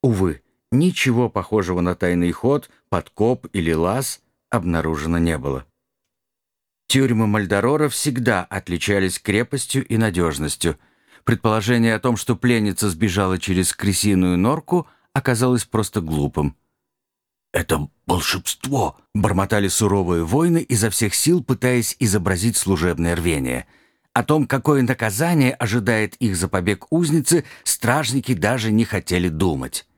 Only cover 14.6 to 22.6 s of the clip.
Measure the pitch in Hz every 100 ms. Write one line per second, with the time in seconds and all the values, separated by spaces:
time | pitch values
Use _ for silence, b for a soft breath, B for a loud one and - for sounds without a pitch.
14.6 | - 175 - b b 135 135 113 127 123
15.6 | - 110 104 107 80 76 71 - 73 -
16.6 | _ _ _ _ _ _ _ _ _ 92
17.6 | 82 78 73 _ - 92 - 92 - -
18.6 | 131 135 95 - _ 104 101 92 98 107
19.6 | 98 - 104 98 87 85 82 127 175 165
20.6 | - 117 110 - 107 - 147 175 - 127
21.6 | 127 123 113 - 117 101 90 90 110 -